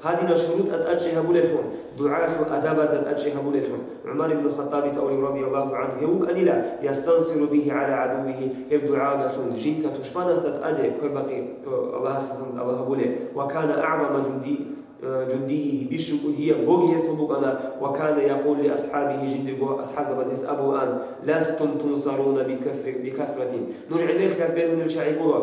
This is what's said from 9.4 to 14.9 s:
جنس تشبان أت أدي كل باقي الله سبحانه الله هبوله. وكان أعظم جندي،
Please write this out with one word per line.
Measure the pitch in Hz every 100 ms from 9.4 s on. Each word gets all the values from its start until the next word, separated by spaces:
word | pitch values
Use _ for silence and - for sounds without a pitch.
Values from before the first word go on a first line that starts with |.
| 120 120
جنس | 147 156 156 -
تشبان | - 180 180
أت | 165 165 139
أدي | 160 156 - -
كل | 147
باقي | 139 131 127 - - 139
الله | 127 - 127 131 139
سبحانه | 135 127 127 123
الله | 123 123
هبوله. | 131 135 120 - - -
وكان | 139 160 156
أعظم | 151 160 156 143 139
جندي، | 135 131 143 143 - - -